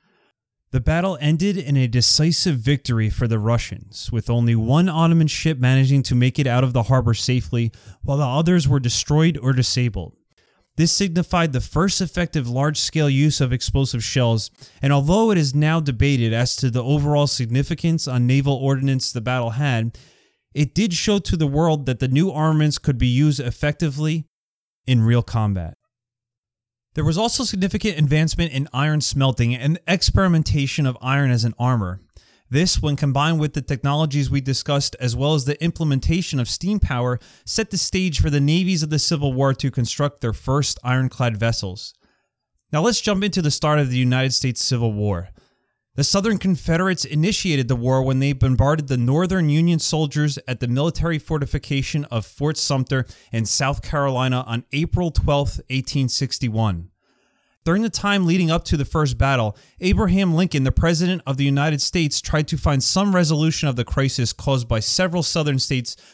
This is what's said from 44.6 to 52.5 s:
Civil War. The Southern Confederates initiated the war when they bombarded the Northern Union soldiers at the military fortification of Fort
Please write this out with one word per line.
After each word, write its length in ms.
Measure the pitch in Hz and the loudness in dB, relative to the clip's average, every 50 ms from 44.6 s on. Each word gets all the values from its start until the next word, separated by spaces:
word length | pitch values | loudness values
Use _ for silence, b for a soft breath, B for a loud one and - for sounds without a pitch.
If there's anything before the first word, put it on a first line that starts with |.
| - | -4
Civil 300 | - 131 117 117 113 104 | -2 -2 0 0 0 0
War. 340 | 104 104 104 98 85 92 - b b b b b b b b b b b b - | 0 -2 -2 -2 -2 -6 -10 b b b b b b b b b b b b -6
The 80 | - 143 | -4 -2
Southern 360 | - - 202 185 226 214 185 | 0 0 0 0 0 -2 0
Confederates 640 | - 190 180 - - - 165 170 185 190 180 - - | 0 0 -2 0 0 -2 0 0 2 0 -2 -2 -4
initiated 640 | 117 151 151 160 214 214 - - 185 151 135 127 117 | -4 -2 0 0 0 0 -2 -2 -2 0 0 0 0
the 60 | 131 | -2
war 260 | 120 117 127 131 131 131 | -2 0 0 2 2 2
when 160 | 131 131 131 | 0 0 0
they 140 | 135 143 139 | 0 0 0
bombarded 560 | 135 147 135 127 110 135 143 156 156 147 135 | 2 2 2 4 4 4 2 2 0 0 -2
the 80 | 131 | -2
Northern 500 | 123 120 123 139 160 185 180 190 190 165 | 0 2 2 2 2 2 0 0 0 2
Union 320 | 147 143 156 165 170 170 160 | 2 2 4 4 4 2 0
soldiers 580 | - - - 156 160 143 - 151 151 147 135 - - | 0 -2 -2 -2 -2 -2 0 0 0 0 -2 -4 -6
at 140 | - 127 - | -8 -6 -4
the 80 | 127 | -2
military 500 | 120 123 135 147 170 - - 156 170 165 147 | -2 0 0 0 -2 -2 -2 -2 -2 -2 -4
fortification 840 | - - 160 147 143 - - 143 - - 139 139 127 - - 151 143 - | -4 -4 -4 -4 -2 -2 -4 -6 -4 -2 -2 -2 -2 -2 -4 -4 -4 -2
of 140 | 120 113 101 | -6 -6 -6
Fort 320 | - - - 139 151 | -6 -8 -4 -4 -2